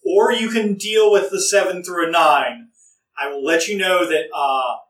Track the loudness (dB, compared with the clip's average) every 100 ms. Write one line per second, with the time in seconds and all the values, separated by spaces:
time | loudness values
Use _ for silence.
0 | 2 2 4 2 0 -2 -2 -4 0 2
1 | 4 4 0 -4 0 2 0 -4 -6 -4
2 | 0 2 4 2 0 -8 -18 _ _ _
3 | _ -10 -8 -4 -2 0 -2 -4 0 0
4 | 0 -2 -2 -4 -2 0 -2 -6